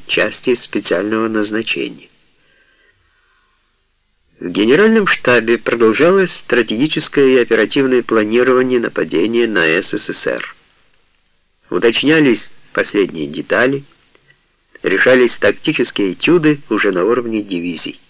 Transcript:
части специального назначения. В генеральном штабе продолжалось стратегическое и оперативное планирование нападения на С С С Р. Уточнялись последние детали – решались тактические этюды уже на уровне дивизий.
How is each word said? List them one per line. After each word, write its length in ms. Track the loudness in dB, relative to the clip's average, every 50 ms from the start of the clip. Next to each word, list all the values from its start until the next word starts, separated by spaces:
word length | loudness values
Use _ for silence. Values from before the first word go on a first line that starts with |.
| -4
части 480 | -4 -2 -2 -2 -2 -4 -4 -2 -2 -2
специального 720 | -2 -4 -6 -6 -6 -4 -2 -2 -2 -2 -2 -2 -2 -2
назначения. 800 | -2 -2 -2 -2 -2 -4 -6 -4 -4 -6 -6 -6 -8 -10 -16 -20 _ _ _ _ _ _ _ _ _ _ _ _ _ _ _ _ _ _ _ _ _ _ _ _ _ _ _ _ _ _ _ _ _ _ _ _ _ _ _ _ _ _ _ _ _ _ _
В 80 | -12
генеральном 600 | -6 -2 0 2 4 4 4 4 4 4 4 2
штабе 500 | 0 -2 -2 0 2 2 2 2 2 -2
продолжалось 760 | 0 0 -4 0 2 2 2 4 4 2 4 4 2 0 0 -2
стратегическое 920 | -6 -4 -2 0 0 0 -2 -2 -2 -2 -2 -2 -4 -6 -2 0 2 4 4
и 120 | 4 4
оперативное 640 | 2 2 2 0 2 0 0 0 0 2 2 0 0
планирование 760 | 2 0 0 0 2 2 2 2 4 2 2 2 2 0 0
нападения 680 | 0 -2 -4 -4 -4 -2 0 0 0 0 0 0 0
на 180 | 0 0 0 2
С 280 | 2 0 0 -2 -2 -4
С 200 | -4 -6 -6 -6
С 140 | -4 -4
Р. 280 | -4 -6 -6 -8 -14 -16 _ _ _ _ _ _ _ _ _ _ _ _ _ _ _ _ _ _ _ _ _ _ _
Уточнялись 840 | -4 0 0 0 0 2 0 2 2 4 4 2 2 0 -2 -8 -12 -16 -20 -8 _
последние 520 | -4 -4 -2 0 -2 -2 -2 -4 -8 -8
детали – 580 | -8 -8 -10 -6 -2 0 0 2 0 0 -4 -8 _ _ _ _ _ _ _ _ _ _ _ _ _ _ _ _ _ _ -6
решались 580 | -4 -2 0 2 4 4 4 6 4 2 2 0
тактические 720 | 0 0 0 0 -4 -4 -2 -2 -2 -4 -2 -2 -2 -2
этюды 480 | -2 -2 0 2 2 4 4 2 0 0 -2 -4
уже 220 | -4 0 0 0
на 140 | 0 0 0
уровне 360 | 2 0 0 -2 -2 -4 -4
дивизий. 580 | -4 -4 -6 -6 -4 -6 -6 -6 -8 -8 -10 -14 _